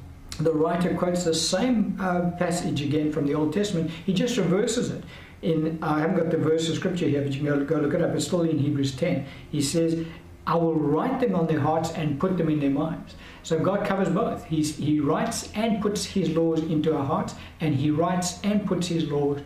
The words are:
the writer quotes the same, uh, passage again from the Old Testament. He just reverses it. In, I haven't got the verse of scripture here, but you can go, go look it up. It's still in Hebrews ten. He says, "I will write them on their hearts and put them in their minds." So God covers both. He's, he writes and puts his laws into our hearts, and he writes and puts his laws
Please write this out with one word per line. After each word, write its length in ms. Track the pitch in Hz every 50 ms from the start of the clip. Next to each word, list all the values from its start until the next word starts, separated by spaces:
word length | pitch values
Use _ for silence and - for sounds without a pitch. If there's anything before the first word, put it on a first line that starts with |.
| - - - - - - - -
the 120 | 156 165
writer 420 | 156 147 160 170 175 180 180 180 175
quotes 300 | - 180 180 175 175 -
the 100 | 165 160
same, 600 | - - - 190 196 247 262 247 208 190 196 180 -
uh, 300 | 190 185 180 175 175 175 - -
passage 420 | 180 170 170 - 160 139 135 135
again 320 | 147 131 147 151 151 151
from 140 | - 160 143
the 80 | 139 156
Old 180 | 151 156 151
Testament. 380 | - 202 202 - 170 160 - - - - -
He 80 | 196 180
just 240 | - 254 226 - 202
reverses 520 | 175 175 180 202 240 233 - 240 - 131
it. 140 | - - - - - - - - - -
In, 360 | - 165 160 156 160 165 165 -
I 180 | - 156 151 151
haven't 160 | 160 170 180
got 140 | 170 165 160
the 80 | 160 151
verse 320 | 139 156 160 160 165 160
of 60 | 143
scripture 300 | - - 180 175 - 160
here, 140 | 143 139 143
but 120 | 135 135
you 120 | 135 139 147
can 20 |
go, 180 | 147 143 139 139
go 120 | - 156
look 180 | 147 143 135 -
it 60 | -
up. 140 | - 135 156
It's 100 | 151 -
still 180 | - 185 175
in 160 | 165 160 151 135
Hebrews 380 | 139 147 135 139 135 - -
ten. 300 | - 170 - - - - - - - - -
He 80 | 156 151
says, 460 | - - - 165 165 160 165 165 165 - - - - - - - -
"I 100 | - 165
will 180 | 170 165 165 156
write 460 | 151 143 143 147 - - 254 - -
them 140 | - 202 185
on 120 | 170 165
their 140 | 160 156 131
hearts 320 | 131 156 160 170 165 -
and 260 | - 185 151 147 139 -
put 200 | 180 196 185 170
them 100 | 160 156
in 120 | 151 147
their 100 | 143 139
minds." 440 | 139 143 160 - - - - - - - - - - -
So 160 | - - 165 160
God 260 | - 185 202 202 -
covers 220 | - 196 196 185 165
both. 360 | 170 190 233 - - - -
He's, 300 | - 156 151 - - -
he 220 | - - 151 - 147
writes 520 | 139 151 196 - - - - - - - -
and 280 | 208 226 226 196 -
puts 220 | - 202 - 185 -
his 260 | - - 196 165 160
laws 300 | 160 165 165 165 160 156
into 340 | 160 160 156 151 160 160 151
our 80 | 139 135
hearts, 300 | 143 160 - - - - - - - - -
and 140 | 165 151 131
he 160 | 123 147 151
writes 500 | 147 156 170 175 180 180 - - - -
and 240 | - 202 208 202 -
puts 220 | - 180 170 - -
his 160 | 165 160 151 143
laws 320 | 143 147 143 143 143 - -